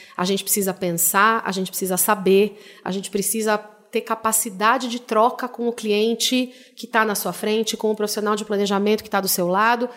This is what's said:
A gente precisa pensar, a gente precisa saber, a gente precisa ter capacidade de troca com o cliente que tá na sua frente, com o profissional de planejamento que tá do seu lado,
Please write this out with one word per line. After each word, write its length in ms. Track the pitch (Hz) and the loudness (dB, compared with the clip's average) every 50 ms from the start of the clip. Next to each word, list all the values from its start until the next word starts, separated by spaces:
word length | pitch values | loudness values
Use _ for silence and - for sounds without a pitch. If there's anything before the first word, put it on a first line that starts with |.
| - - - | -20 -10 -6
A 80 | - 180 | -4 -2
gente 200 | 185 196 190 196 | 0 0 -2 -2
precisa 300 | - - 214 196 190 185 | -2 -2 0 0 -2 -2
pensar, 680 | - 196 180 170 165 - - - 196 202 220 226 226 - | -2 -2 -2 0 0 0 2 4 4 4 4 4 2 -2
a 60 | - | -2
gente 200 | 190 190 185 185 | -4 -4 -4 -4
precisa 260 | - - 196 185 185 | -4 -4 -4 -2 0
saber, 640 | 180 - - 214 196 185 190 190 196 208 208 208 - - - - - - | 0 2 2 0 2 4 6 6 6 6 4 0 -6 -18 -20 -18 -12 -8
a 80 | - | -6
gente 180 | 185 202 190 - | -6 -6 -6 -4
precisa 480 | - 208 190 - - 220 214 220 214 208 208 - - - _ _ | -4 -4 -2 -2 -2 -2 0 0 0 -2 -2 -8 -20 -20 _ _
ter 80 | - 226 | -6 -6
capacidade 880 | 233 - 226 226 226 220 220 - - 233 190 185 208 220 247 262 247 240 | -4 -4 -4 -2 -2 0 0 0 -2 -4 -2 0 2 2 2 2 0 -4
de 100 | 226 240 | -6 -8
troca 480 | - - 226 214 220 247 240 - - | -6 0 2 4 4 4 2 -2 -8
com 220 | 247 - - 233 233 | -10 -8 -4 -4 -4
o 40 | |
cliente 800 | 233 240 220 214 202 208 214 226 233 226 - - 254 254 254 254 - - - - _ | -4 -2 -2 0 0 2 2 0 0 0 0 0 2 0 0 -2 -6 -14 -20 -20 _
que 100 | - - 226 | -16 -8 -2
tá 160 | - 220 220 | 0 0 2
na 100 | 220 202 | 2 0
sua 180 | 196 - 196 | -2 -4 -6
frente, 440 | 175 - - 214 214 220 220 220 - | -6 -4 -2 -2 0 0 0 -2 -4
com 140 | 202 - 214 | -2 -2 -2
o 20 | 214 | 0
profissional 400 | - 208 208 - 220 208 208 214 | -2 -2 -4 -4 -2 -2 -2 -2
de 100 | 208 214 | -2 -2
planejamento 600 | - 208 202 202 190 202 196 202 208 214 214 - | -2 -2 0 0 2 2 2 2 2 2 0 0
que 60 | - | -2
tá 100 | - 196 | -2 -2
do 80 | 190 185 | 0 0
seu 180 | - - 175 | 0 0 0
lado, 420 | 175 185 190 214 226 240 233 247 247 - | 0 2 2 2 2 2 0 -2 -4 -6